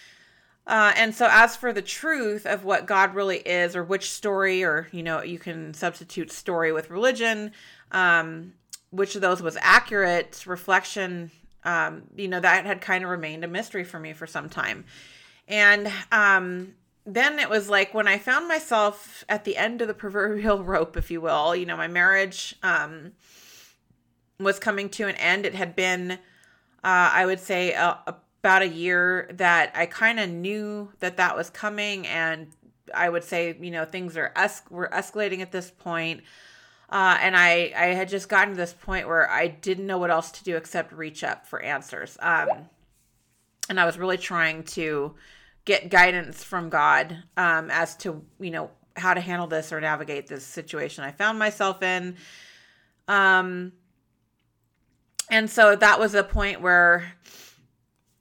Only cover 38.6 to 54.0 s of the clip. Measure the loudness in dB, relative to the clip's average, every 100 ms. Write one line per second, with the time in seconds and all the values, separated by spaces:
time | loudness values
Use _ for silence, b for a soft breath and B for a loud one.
38.6 | -6 -8 -6 -6 0 2 2 2 0 -2
39.6 | -6 -4 -4 -2 0 0 -2 -10 -6 -6
40.6 | -6 -8 -8 -10 -12 -8 -6 -8 -10 -10
41.6 | -6 -6 -8 -12 -12 -6 0 0 0 -4
42.6 | -8 _ _ _ _ _ _ _ _ _
43.6 | -4 0 0 0 -4 -4 -4 -2 -2 -2
44.6 | -10 -6 -4 -4 -6 -10 b b b b
45.6 | -2 -2 2 6 6 4 -6 -12 -10 -8
46.6 | -2 2 4 4 2 -8 -10 -2 2 2
47.6 | 0 -2 -2 -6 -10 -10 -14 -12 -10 -8
48.6 | -10 _ _ -4 0 0 -2 -6 -4 -4
49.6 | -4 -4 -4 -4 -6 -10 -10 -14 -14 -14
50.6 | -10 -8 -8 -8 -12 -2 -2 0 -2 0
51.6 | -2 -2 -2 -2 -6 -12 B B B B
52.6 | B B B B 0 4 6 6 2 -4
53.6 | -10 -14 _ _